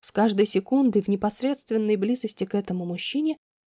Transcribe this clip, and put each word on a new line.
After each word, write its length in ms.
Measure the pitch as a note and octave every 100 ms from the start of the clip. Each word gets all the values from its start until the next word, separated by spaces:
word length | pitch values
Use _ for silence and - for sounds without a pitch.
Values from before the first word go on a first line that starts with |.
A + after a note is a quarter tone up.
С 100 | -
каждой 360 | - A3 G3+ G#3
секундой 560 | F#3+ F#3+ C4+ C4+ G#3
в 60 | F#3+
непосредственной 880 | G3+ G#3 - C4 C#4 - A3 G#3+ G#3
близости 480 | G3+ B3 A3 -
к 100 | F#3+
этому 300 | G3+ G3 F#3
мужчине 540 | F3 F3 - C#4 D#4 D4+ _ _